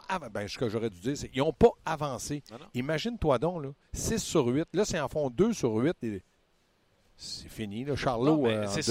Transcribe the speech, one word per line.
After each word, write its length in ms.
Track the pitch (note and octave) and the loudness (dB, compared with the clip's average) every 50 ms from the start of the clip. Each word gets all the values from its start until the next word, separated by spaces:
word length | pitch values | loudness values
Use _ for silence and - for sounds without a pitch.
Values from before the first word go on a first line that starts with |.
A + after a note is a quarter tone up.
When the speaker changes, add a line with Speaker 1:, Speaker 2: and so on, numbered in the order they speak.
| - | 6
Speaker 1:
av-, 220 | - F#3+ F3 C#3+ A2+ | 0 -4 -4 -6 -6
ben, 160 | G2+ G#2 G#2 | -6 -4 -4
ce 100 | G2+ - | -4 -2
que 120 | - B2+ A2 | -2 -2 0
j'aurais 200 | G#2 A2+ A2+ A2+ | 0 0 -2 -2
dû 80 | F#2 | -4
dire, 200 | F2 F#2 C3 D3 | -4 -4 -4 -4
c'est 100 | B2+ - | -4 -8
qu'ils 140 | - - C3 | -6 -2 0
ont 100 | C#3+ D#3+ | 0 0
pas 200 | - - A3 A#3 - - - | 6 6 6 6 6 2 -4
avancé. 580 | D#3 D#3+ C#3+ D3+ C#3+ B2+ G#2 - - D3 D3 - - | -6 -4 -2 -2 -4 -4 -4 -4 -6 -6 -8 -8 -12
Speaker 2:
Non, 80 | G#2+ | -16
non. 80 | - F#2 - - | -18 -16 -6 -4
Speaker 1:
Imagine-toi 640 | B2 B2+ D3 D#3+ D3+ - A#3 A#3+ - - D3+ C3 | -4 -2 0 -2 -2 -2 -4 -4 0 2 4 4
donc, 260 | A2+ D3 F3 F#3 E3 C#3 | 4 2 0 -2 -4 -6
là, 60 | C3+ D3 - _ _ | -8 -10 -14 _ _
six 280 | - - - - A3+ G#3+ - | -10 -6 -2 -2 -2 -2 -2
sur 240 | - - E3 A#2+ | 2 2 4 4
huit. 180 | A#2+ B2 D3+ E3 - | 4 2 2 0 0
Là, 140 | - F3+ G#3+ | 0 0 0
c'est 120 | - - | 0 0
en 120 | E3 C#3 - | -2 -4 -2
fond 200 | - D#3 D3 C3 | -2 -2 -2 0
deux 220 | A#2+ C#3 G3 A#3+ | 2 4 4 4
sur 240 | G#3+ - - A#2 G#2+ | 4 2 0 2 2
huit. 220 | A2 B2 E3 F3+ - B2 | 4 2 2 0 0 -4
Et 200 | A2+ G2+ F#2 - _ _ _ _ _ _ _ _ _ _ _ _ _ _ _ _ _ _ | -6 -6 -6 -10 _ _ _ _ _ _ _ _ _ _ _ _ _ _ _ _ _ _
c'est 320 | - - - - - - E2+ | -16 -12 -12 -12 -12 -12 -12
fini, 340 | - - A2 G2+ G2+ A2+ C3 | -10 -8 -8 -6 -6 -6 -4
là. 100 | D3 C3+ | -4 -4
Charlot, 420 | - - C#3+ A#2+ A2+ B2 D3+ D#3+ | 0 0 0 0 2 4 4 4
Speaker 2:
Non, 60 | D3+ C3 | 4 4
mais 120 | A2+ G#2+ | 2 2
Speaker 1:
euh, 80 | G#2+ G#2 | 0 0
en 20 | G2+ | -2
Speaker 2:
c'est 160 | G2+ - A2+ A2+ | -2 -2 2 4